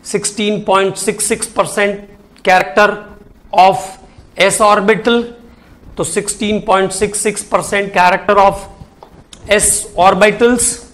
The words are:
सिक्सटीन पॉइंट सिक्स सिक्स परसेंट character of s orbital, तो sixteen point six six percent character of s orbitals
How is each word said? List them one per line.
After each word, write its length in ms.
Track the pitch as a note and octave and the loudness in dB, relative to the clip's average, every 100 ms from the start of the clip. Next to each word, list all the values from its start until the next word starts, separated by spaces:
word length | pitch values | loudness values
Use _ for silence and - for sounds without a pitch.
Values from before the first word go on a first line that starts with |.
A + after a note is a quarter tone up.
सिक्सटीन 560 | - G3+ G3+ - G#3 G#3 | -6 -6 -6 -4 -4 -4
पॉइंट 340 | G#3 F#3+ G3 F#3+ | 0 0 0 -2
सिक्स 280 | - G#3 | -6 -4
सिक्स 220 | - A3 - | -4 -4 -4
परसेंट 600 | - F#3 - G3+ G3+ - - - - | -4 -4 -2 -4 -4 -14 -20 -20 -8
character 440 | - F#3 F3+ - G#3 G3+ - - - - - G3+ | 2 2 2 2 2 0 -14 -20 -20 -20 -4 4
of 160 | F#3+ F#3+ - - - - - - | 4 4 -6 -16 -20 -20 -20 0
s 180 | F#3+ F#3+ | 0 2
orbital, 600 | G#3+ G#3 G3 G#3+ A3+ A#3 A#3 - - - - - - - | 2 2 2 0 2 0 -2 -12 -20 -20 -20 -20 -20 -8
तो 80 | |
sixteen 560 | E3+ G#3 G3+ - G#3 G#3 | -6 -4 -6 -6 -4 -4
point 320 | G#3 F#3+ F#3+ | 0 0 0
six 280 | - G#3 G3+ | -2 -4 -2
six 220 | A3 G#3 | -4 -6
percent 480 | - G3 F3 G3+ G3 | -4 -4 -2 -4 -2
character 420 | G3 F3+ F#3+ G3 G3+ | 2 2 2 2 4
of 260 | G3 - - - - _ - - _ - - | 4 2 -12 -20 -20 _ -20 -20 _ -20 0
s 200 | G#3 G3 - - - | 2 2 0 -4 2
orbitals 720 | F#3 F#3+ G#3 - A#3+ A#3+ - - - | 2 4 2 4 2 2 -2 -6 -16